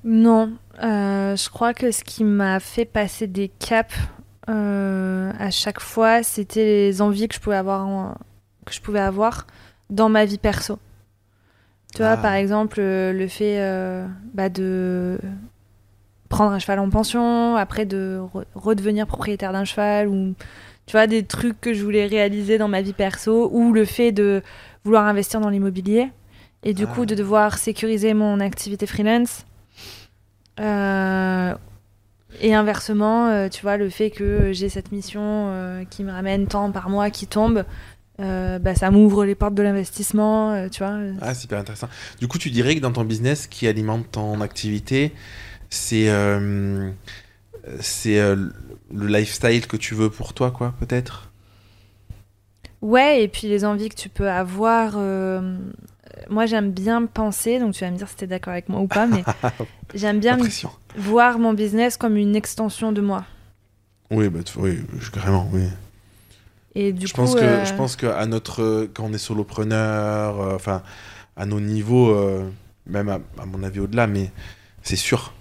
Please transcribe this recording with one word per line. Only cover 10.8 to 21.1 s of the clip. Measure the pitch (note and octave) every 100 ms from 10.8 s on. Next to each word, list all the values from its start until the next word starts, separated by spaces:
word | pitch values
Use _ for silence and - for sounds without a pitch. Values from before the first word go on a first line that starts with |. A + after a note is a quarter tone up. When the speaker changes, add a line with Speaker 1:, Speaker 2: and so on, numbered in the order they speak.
| - - _ _ _ _ _ _ _ _ _
Speaker 1:
Tu | -
vois, | A3
Speaker 2:
Ah. | A3
Speaker 1:
par | G#3+
exemple, | G3 G3 G#3+ G#3+ G#3+
euh, | G3 F#3+ F#3
le | F#3+ F#3
fait, | - G#3 G3+
euh, | G3 F#3+ F#3 F#3 F#3 F#3+ A3
bah, | G3+ G3
de | F#3 F#3+ F#3 F#3 F3+ F3+ F3+ F#3+ G3 A3 _ _ _ _ _ _ _ _
prendre | - G#3
un | G3
cheval | - G3
en | G3
pension, | G#3 G#3+ A#3+ A#3 A#3 A#3 A#3
après | F#3+ - G#3+
de | G3 F#3+ F#3+ F#3
re-, | F#3+ -
redevenir | G3 G3+ G#3+ G3 G#3 G#3+
propriétaire | - - G3+ G3
d'un | F#3+ G3
cheval, | - G#3 G#3 G#3
ou, | G3 F#3+ F#3+ - - - - -
tu |
vois, | G#3+
des | A3